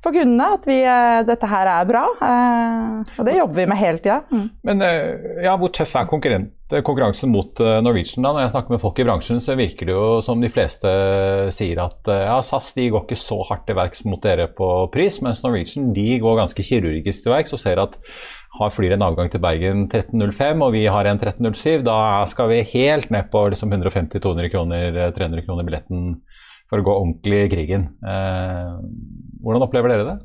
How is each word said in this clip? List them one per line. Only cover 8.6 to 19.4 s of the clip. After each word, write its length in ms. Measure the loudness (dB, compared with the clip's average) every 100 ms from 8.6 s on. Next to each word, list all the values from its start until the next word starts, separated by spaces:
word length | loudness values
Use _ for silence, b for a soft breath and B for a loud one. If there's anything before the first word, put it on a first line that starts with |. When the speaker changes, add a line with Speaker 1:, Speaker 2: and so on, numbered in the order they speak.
| -2
Speaker 2:
med 80 | -2
folk 160 | -2 0
i 60 | 0
bransjen, 340 | 0 0 -2
så 160 | 0 0
virker 300 | 0 -2 -2
det 80 |
jo 260 | 0 2 2 0
som 160 | 0
de 80 | 0
fleste 400 | 0 -2 0 0 2 2 2 0 0 -2
sier 260 | -2 -4 -2
at, 220 | -4 -6 -2
eh, 180 | 0 2
ja, 140 | 0
sas, 300 | 0 -4 -4
de 160 | -2 0
går 160 | 0 -4
ikke 160 | -8
så 160 | -6 -6 -4
hardt 160 | -6 -4
til 80 | -2
verks 260 | -2 -4
mot 160 | -6 -2
dere 280 | 0 2 0
på 420 | -2 0 2 0
pris, 300 | 0 0 0
mens 220 | -4 -2 -2
Norwegian, 460 | -2 -4 -4 -2
de 240 | 0 0 2
går 220 | 2 2
ganske 240 | 0 -4 -2
kirurgisk 580 | 0 0 -2 -4 -4
til 80 | 0
verks 220 | 0 0
og 80 | -4
ser 180 | -2 0
at 160 | 0 -4 B B B B B
har 160 | -4 -4
flyr 220 | 0 2
en 80 | 4
avgang 240 | 2 2 -2
til 80 | 0